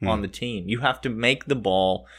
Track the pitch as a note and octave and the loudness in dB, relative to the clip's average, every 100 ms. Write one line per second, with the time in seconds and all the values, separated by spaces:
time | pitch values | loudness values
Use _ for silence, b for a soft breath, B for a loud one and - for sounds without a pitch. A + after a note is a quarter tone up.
0 | G2+ G#2+ G2 - A#2+ A2 F2+ A#2 C3+ B2+ | -2 0 -2 -6 -8 -6 -4 -2 -2 -2
1 | C3+ A2 A#2+ C3+ - C3+ G2 F#2+ F#2+ F#2+ | -4 0 2 2 0 -2 2 4 4 2
2 | B | B